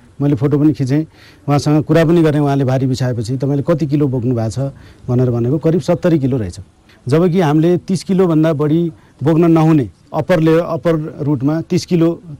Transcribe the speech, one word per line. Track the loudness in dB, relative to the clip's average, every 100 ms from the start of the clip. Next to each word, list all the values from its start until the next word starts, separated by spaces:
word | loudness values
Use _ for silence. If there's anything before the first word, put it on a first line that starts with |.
| -20 -4
मैले | -2 0
फोटो | 0 2
पनि | 2
खिचेँ, | 0 0 -2 -2 -12 -20 -12 -2
उहाँसँग | -2 2 0
कुरा | 2 2 4
पनि | 2
गरेँ। | 2 2
उहाँले | 0 0 0
भारी | 0 -2
बिछाएपछि, | -2 -4 -4 -6 -4
"तपाईँले | -2 -2 -2
कति | -2 0
किलो | 0 0
बोक्नु | -2 -2 -2
भएको | -4
छ?" | -4 -8 -10 -20 -16 -4
भनेर | 0 0
भनेको | 0 -2 0
करिब | 0 -2
सत्तरी | -2 -2 0 0
किलो | 0 -2
रहेछ। | -4 -10 -18 _ _ _ -2
जबकि | 0 2 2
हामीले | 2 2 2 0
तिस | -2 -6
किलोभन्दा | -2 0 2 2 2
बढी | 0 0 0 -2 -6 _ _
बोक्न | 0 2 4
नहुने | 4 4 2 0 -8 _
अप्पर | -8 0 2
ले-, | 4 2
अप्पर | 0 -4 -2 -2 -4 -6
रुटमा | -4 -2 -2 -2
तिस | -2 -4 0
किलो | 0 0 -2 -10